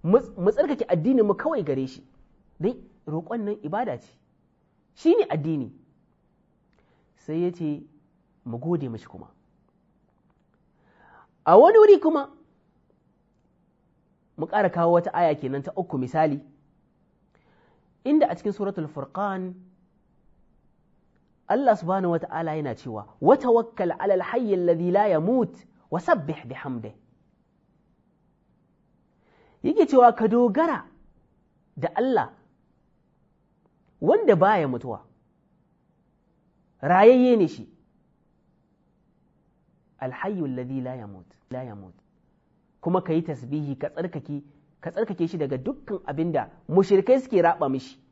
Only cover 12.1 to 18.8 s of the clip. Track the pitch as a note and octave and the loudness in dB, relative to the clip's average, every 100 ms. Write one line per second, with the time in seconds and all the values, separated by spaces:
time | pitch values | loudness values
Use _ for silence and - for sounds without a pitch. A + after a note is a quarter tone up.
12.1 | D#4 C#4 - _ _ _ _ _ _ _ | -2 -6 -16 _ _ _ _ _ _ _
13.1 | _ _ _ _ _ _ _ _ _ _ | _ _ _ _ _ _ _ _ _ _
14.1 | _ _ - E3 G#3+ F#3+ F3 E3+ E3+ F3 | _ _ -12 -4 0 0 0 2 2 0
15.1 | - E3+ C#3+ C3 C#3 D3 - F3 C3+ B2+ | 0 0 0 -6 -8 -8 -10 -8 -6 -4
16.1 | D#3 D#3 C#3+ - _ _ _ _ _ _ | -2 -2 -2 -10 _ _ _ _ _ _
17.1 | _ _ _ _ _ _ _ _ _ B3+ | _ _ _ _ _ _ _ _ _ 0
18.1 | D4+ - E3+ G#3 G3+ G3+ G3 | 2 2 -2 -6 -4 -6 -6